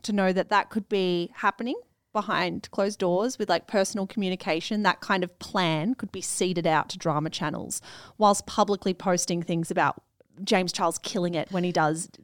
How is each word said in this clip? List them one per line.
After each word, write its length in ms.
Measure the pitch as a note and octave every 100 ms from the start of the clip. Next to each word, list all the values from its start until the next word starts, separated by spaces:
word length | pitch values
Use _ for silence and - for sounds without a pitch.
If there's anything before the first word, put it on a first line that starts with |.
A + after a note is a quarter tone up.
to 100 | -
know 180 | G3+ F#3
that 160 | F#3 -
that 220 | G3+ -
could 180 | A3 F#3+
be 440 | G3+ F#3 F3 E3+
happening 400 | - A3 - A#3+ A4 - _ _
behind 580 | G#3+ G3+ F#3 F3+ F3+ -
closed 280 | - G3+ G#3
doors 400 | F#3 F3+ A#3+ -
with, 80 | G3+
like, 200 | E3+ -
personal 400 | G#3 F#3+ G3+ F#3+
communication. 800 | - F#3+ F#3 G3 D#3+ - G#3+
That 160 | G3+ -
kind 220 | - G3
of 160 | F3+ -
plan 560 | - G3 F3 D#3 F#3
could 160 | C4 -
be 120 | F#3+
seeded 440 | - - F#3 E3+ E3
out 220 | D#3 -
to 80 | F#3
drama 320 | E3+ D3 D#3
channels 540 | - D#3 A#2+ - - - - - -
whilst 300 | G#3 G3+ -
publicly 480 | - G3+ G3 G3
posting 480 | F3+ F#3+ F3+ - F3
things 280 | F3 E3 E3
about 320 | F3+ C#3+ - - _ _ -
James 300 | G3 F#3+ F3+
Charles 240 | - F3 E3
killing 380 | - G3+ F3
it 180 | E3+ -
when 100 | F#3
he 100 | F3+
does 360 | F3 D#3 D#3+ - -